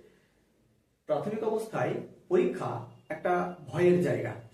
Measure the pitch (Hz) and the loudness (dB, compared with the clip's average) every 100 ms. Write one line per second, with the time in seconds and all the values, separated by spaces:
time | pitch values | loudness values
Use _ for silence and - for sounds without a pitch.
0 | - _ _ _ _ _ _ _ _ _ | -20 _ _ _ _ _ _ _ _ _
1 | - 190 202 220 220 214 - - - - | -4 -2 -2 -4 -2 -4 -4 -2 -2 -2
2 | - - _ 180 - - - - - - | -8 -18 _ 4 4 0 -6 -6 -10 -18
3 | _ - 180 180 180 - - 160 180 180 | _ -6 0 0 -2 -8 -6 2 6 6
4 | 139 117 117 - - | 4 0 -4 -8 -14